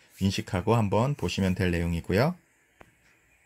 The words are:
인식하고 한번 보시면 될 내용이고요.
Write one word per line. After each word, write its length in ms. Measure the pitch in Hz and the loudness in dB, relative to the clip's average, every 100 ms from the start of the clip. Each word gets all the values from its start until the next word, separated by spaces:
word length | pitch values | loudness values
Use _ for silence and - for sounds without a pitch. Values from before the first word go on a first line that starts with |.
| _ - | _ -2
인식하고 560 | 98 95 - - 95 117 | -2 -2 -4 -2 2 2
한번 400 | 104 101 127 143 | 2 0 0 -2
보시면 400 | 90 - 95 92 | -4 0 0 2
될 160 | 92 | 0
내용이고요. 640 | 85 85 85 - 92 143 180 _ _ _ _ - _ _ _ _ _ | 0 -2 -2 0 2 2 -2 _ _ _ _ -20 _ _ _ _ _